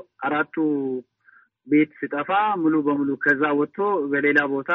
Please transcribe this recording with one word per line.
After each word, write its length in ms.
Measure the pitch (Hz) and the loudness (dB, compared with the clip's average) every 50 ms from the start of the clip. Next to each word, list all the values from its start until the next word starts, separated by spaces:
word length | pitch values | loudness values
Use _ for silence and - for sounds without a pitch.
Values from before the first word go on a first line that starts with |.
| - - _ _ | -2 -8 _ _
አራቱ 340 | - 147 147 151 151 - - 165 160 151 147 143 135 131 131 127 120 _ _ _ _ - _ - _ _ _ _ _ - | -6 -2 -2 -2 -2 -2 -2 -2 0 0 0 -2 -2 -4 -6 -6 -8 _ _ _ _ -20 _ -20 _ _ _ _ _ 2
ቤት 240 | 143 151 151 151 - | 2 2 2 2 -2
ሲጠፋ 340 | - - 127 - 147 147 175 190 202 214 214 208 | -8 -10 -8 -6 -6 -4 -2 0 0 0 0 0
ሙሉ 200 | 185 160 156 156 156 | 0 0 2 2 2
በሙሉ 280 | 143 147 143 143 143 139 139 135 | 2 0 0 0 0 -2 -4 -2
ከዛ 260 | - 147 139 135 151 151 147 | 0 0 2 2 0 0 0
ወጥቶ 240 | 143 147 151 - - 196 208 202 175 143 143 | 0 -2 -2 -2 -2 -2 0 0 0 0 -2
በሌላ 320 | 143 143 143 143 147 147 147 135 | -2 0 2 2 2 2 0 0
ቦታ 240 | 139 139 135 - 175 | -2 -4 -2 0 0